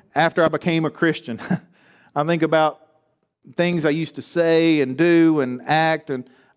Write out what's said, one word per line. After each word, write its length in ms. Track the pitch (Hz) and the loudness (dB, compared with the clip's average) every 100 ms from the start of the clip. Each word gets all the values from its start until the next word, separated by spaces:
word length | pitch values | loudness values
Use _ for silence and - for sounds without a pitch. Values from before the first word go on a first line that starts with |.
| _ | _
after 300 | 139 165 - | -2 0 2
I 40 | 160 | 0
became 380 | 156 180 165 156 | 0 -2 0 -2
a 60 | |
Christian. 500 | - 165 156 - 113 - 180 - _ | 0 -2 -2 -8 -14 -6 -6 -6 _
<laughs> 380 | _ _ _ 143 | _ _ _ -4
I 80 | 151 | -2
think 180 | 170 | 0
about 360 | 156 160 156 - _ _ _ _ _ _ - - | 0 2 0 -2 _ _ _ _ _ _ -12 -4
things 300 | 175 175 151 | -2 0 0
I 40 | |
used 240 | 156 160 - | 0 -4 -10
to 40 | |
say 600 | - 170 165 165 165 156 | -6 -2 2 2 2 0
and 140 | 131 131 | 0 0
do 440 | 170 170 165 156 | 2 4 4 2
and 240 | 127 123 123 | -2 -6 -2
act, 460 | 156 160 156 156 | 0 0 -2 -6
and 180 | 131 120 _ _ | -10 -10 _ _